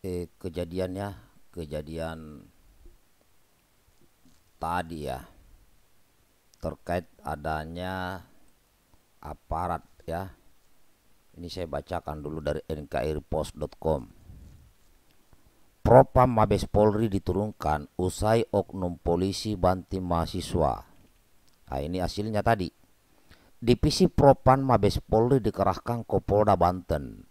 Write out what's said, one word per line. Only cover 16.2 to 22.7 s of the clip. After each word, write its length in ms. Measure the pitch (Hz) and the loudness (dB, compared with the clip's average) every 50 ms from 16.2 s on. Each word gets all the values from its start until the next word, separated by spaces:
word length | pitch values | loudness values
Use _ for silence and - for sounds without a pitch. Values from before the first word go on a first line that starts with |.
| 127 127 120 110 | 4 4 4 2
Mabes 240 | 107 104 104 98 - | 4 4 2 0 0
Polri 480 | - - 101 104 107 101 101 117 110 | 0 2 4 4 4 4 2 0 0
diturunkan 880 | 95 98 - - 87 95 104 107 - _ - 78 76 73 73 - _ - | 0 -2 -2 0 -2 -2 -2 -4 -6 _ -2 -2 -2 -2 -4 -8 _ -2
usai 480 | 90 92 - - 107 107 113 117 113 - | -2 -2 -2 0 0 2 2 2 2 0
oknum 480 | - 101 95 - - 98 92 87 87 | 0 -2 -2 -2 -6 -6 -6 -6 -6
polisi 640 | 85 _ 87 85 87 92 98 95 - - 110 107 92 | -6 _ 0 0 0 0 -2 -2 -4 -6 -6 -4 0
banting 400 | 87 90 92 92 87 _ - 95 | 2 2 2 0 -4 _ -8 -6
mahasiswa. 880 | 92 87 87 85 82 - - 95 87 - - 90 80 69 58 50 - - - - - - _ _ _ _ _ - _ _ _ _ _ - | -2 -2 0 0 -2 -2 -4 -8 -8 -4 0 0 2 2 0 -2 -8 -18 -20 -20 -20 -20 _ _ _ _ _ -20 _ _ _ _ _ -10
Nah, 120 | 64 67 71 | -8 -6 -6
ini 160 | 78 87 92 | -6 -4 -4
hasilnya 400 | 90 82 - - 104 110 110 104 | -4 -4 -4 -6 -6 -4 -4 -2
tadi. 320 | 101 113 117 104 92 - | 0 0 0 0 -2 -8